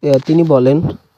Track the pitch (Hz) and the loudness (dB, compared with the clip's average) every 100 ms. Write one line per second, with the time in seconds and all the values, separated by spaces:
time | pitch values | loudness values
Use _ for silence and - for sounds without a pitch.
0 | 147 135 143 160 160 135 127 147 160 - | -2 -2 0 0 2 2 2 0 -2 -8
1 | _ | _